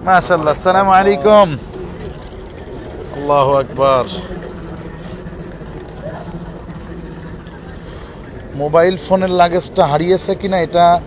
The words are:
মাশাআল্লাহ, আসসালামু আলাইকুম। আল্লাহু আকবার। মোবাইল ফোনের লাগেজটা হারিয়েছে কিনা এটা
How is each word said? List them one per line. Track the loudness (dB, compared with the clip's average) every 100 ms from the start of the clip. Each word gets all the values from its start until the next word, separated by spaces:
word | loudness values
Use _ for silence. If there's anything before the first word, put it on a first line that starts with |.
মাশাআল্লাহ, | 4 2 4 2 2
আসসালামু | 2 2 4 6
আলাইকুম। | 6 6 4 6 8 6 2 -8 -12 -12 -10 -12 -12 -14 -16 -16 -16 -14 -14 -12 -12 -10 -8
আল্লাহু | 2 4 6
আকবার। | 4 0 2 4 4 2 -6 -8 -10 -10 -12 -12 -12 -12 -14 -14 -12 -12 -12 -12 -12 -12 -12 -12 -12 -12 -12 -12 -12 -12 -12 -14 -14 -14 -14 -12 -14 -14 -14 -16 -16 -16 -16 -14 -14 -16 -16 -16 -14 -12 -4
মোবাইল | 2 4 4 2
ফোনের | 0 0 2
লাগেজটা | 2 4 4 0 2 2
হারিয়েছে | 2 4 2 2 0
কিনা | 0 0
এটা | 2 4 6 6